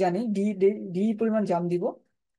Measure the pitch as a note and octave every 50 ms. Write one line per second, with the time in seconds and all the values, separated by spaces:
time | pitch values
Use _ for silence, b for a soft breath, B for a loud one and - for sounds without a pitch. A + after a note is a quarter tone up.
0 | F#3+ F3+ F3 G3 B3 A#3 G3+ G3 G3+ G#3+ G#3 F#3 F#3+ G3 A3 G#3+ G#3+ G3 E3+ F3+
1 | G3+ A3 G#3+ G#3 A3+ A3+ A3 A3 G3+ F3+ F3 E3+ F3 F3 F3 F3 F#3+ C4+ - -
2 | _ _ _ _ _ _ _